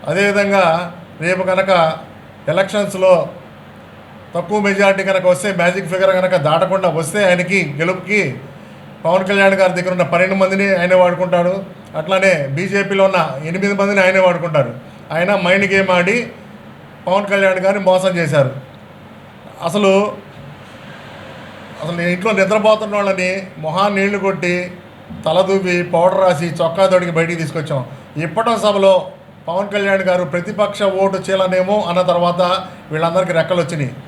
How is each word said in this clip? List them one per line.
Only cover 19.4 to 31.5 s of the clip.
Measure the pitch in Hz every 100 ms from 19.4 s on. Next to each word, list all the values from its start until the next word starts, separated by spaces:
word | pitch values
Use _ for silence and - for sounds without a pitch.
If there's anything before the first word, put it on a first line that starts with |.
| - - 170
అసలు, | 190 196 196 208 - - - - - - - - - - - - - - - - -
అసలు | 151 175
నేను | 170 180
ఇంట్లో | 214 196
నిద్రపోతున్న | 190 214 214 214 214 208
వాళ్ళని | 196 185 185 190 190 156 156
మొహాన్ని | 170 202 196
నీళ్లు | 196 202 190
కొట్టి, | 190 175 180 180 - - - - - 160
తల | 170 185
దువ్వి, | 196 185 175 175
పౌడర్ | 170 180 190 185
రాసి, | 151 170 165
చొక్కా | 165 170 190 185
తొడిగి | 175 160
బయటికి | 165 170
తీసుకొచ్చాం. | 156 165 143 143 127 - - 147 160
ఇప్పటం | 185 226 220 208
సభలో | 202 196 185 185 - - - -
పవన్ | 175 208 202
కళ్యాణ్ | 196 196 185
గారు | 180 180 175
ప్రతిపక్ష | 175 208 202 202 202 190
ఓటు | 196 190 190
చీలనేమో | 190 185